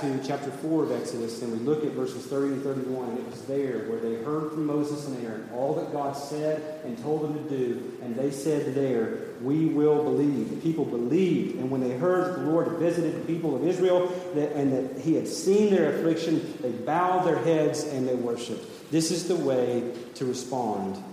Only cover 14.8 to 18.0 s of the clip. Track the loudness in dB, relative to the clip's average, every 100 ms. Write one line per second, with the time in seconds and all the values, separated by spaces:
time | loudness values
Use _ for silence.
14.8 | 0 -2 2 2 0 -2 4 6 6 6
15.8 | 4 2 2 2 2 0 -2 -4 -4 -4
16.8 | 0 2 2 4 4 2 4 4 4 0
17.8 | -2 -2